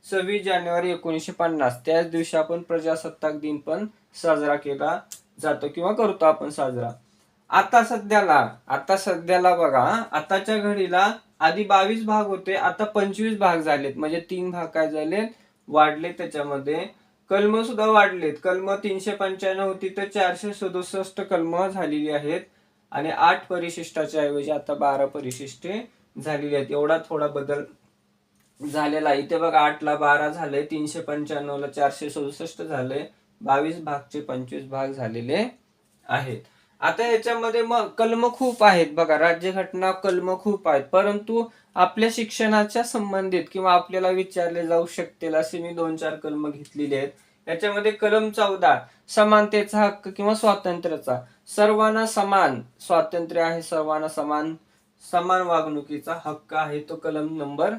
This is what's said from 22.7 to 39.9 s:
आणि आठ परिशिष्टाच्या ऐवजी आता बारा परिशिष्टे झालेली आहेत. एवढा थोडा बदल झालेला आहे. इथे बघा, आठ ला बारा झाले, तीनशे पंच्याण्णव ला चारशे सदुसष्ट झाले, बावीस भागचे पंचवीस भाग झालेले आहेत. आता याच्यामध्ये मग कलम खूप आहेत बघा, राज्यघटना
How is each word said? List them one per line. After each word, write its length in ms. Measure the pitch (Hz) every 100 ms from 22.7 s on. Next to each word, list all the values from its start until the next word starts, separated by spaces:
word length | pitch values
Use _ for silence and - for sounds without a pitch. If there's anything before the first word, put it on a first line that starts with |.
| _ _
आणि 180 | 139 156
आठ 380 | - 160 185 -
परिशिष्टाच्या 720 | 180 170 165 165 165 151 156
ऐवजी 300 | 147 143 143
आता 220 | 147 -
बारा 320 | 143 143 139 135
परिशिष्टे 840 | 151 127 123 139 - 170 208 247 _ _ - 143
झालेली 300 | 147 147 143
आहेत. 120 | 135
एवढा 260 | 143 151 165 165
थोडा 180 | 160 147
बदल 360 | 143 139 147 147 _ _ _ _ _ _ _ _ _ 143
झालेला 360 | 151 151 151 151
आहे. 120 | 139
इथे 160 | 139 165
बघा, 220 | - 156
आठ 240 | 147 151
ला 120 | 151 147
बारा 340 | 147 147 151
झाले, 320 | 165 151 139
तीनशे 400 | 147 156 151 165
पंच्याण्णव 560 | 160 147 147 147 143 143
ला 100 | 143
चारशे 420 | 147 139 139 147
सदुसष्ट 520 | 139 143 143 165 -
झाले, 500 | 165 139 127 139 156 _ _ _
बावीस 380 | 110 139 156 170
भागचे 420 | 151 143 - 151
पंचवीस 420 | 143 127 123 143
भाग 240 | 135 135 135
झालेले 600 | 135 117 117 120 160 240 - _ _ _ _ -
आहेत. 340 | 127 131 113 - _ _ _
आता 280 | 143 196 240
याच्यामध्ये 540 | 226 233 233 226 226
मग 260 | 226 233 208
कलम 420 | - 226 233 240
खूप 340 | 233 262 233
आहेत 240 | 208 180 160
बघा, 260 | 151 165 151
राज्यघटना 720 | 165 165 180 190 180 185 185